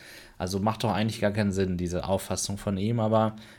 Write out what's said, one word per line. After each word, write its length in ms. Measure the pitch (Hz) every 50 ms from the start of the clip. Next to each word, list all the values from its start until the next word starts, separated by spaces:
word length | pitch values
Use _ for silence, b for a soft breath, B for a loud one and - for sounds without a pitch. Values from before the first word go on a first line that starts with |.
| B B B B B B B
Also 220 | B 90 90 98 95
macht 240 | 101 110 107 - -
doch 100 | 110 90
eigentlich 260 | 101 110 110 104 -
gar 120 | 113 101
keinen 200 | 101 110 104 101
Sinn, 260 | 92 98 98 92 90
diese 300 | 87 90 85 87 87 -
Auffassung 500 | - 98 95 - - 95 - - - 101
von 200 | 101 - 104 98
ihm, 220 | 92 101 113 120 117
aber 360 | 110 110 113 110 110 107 110 B B B B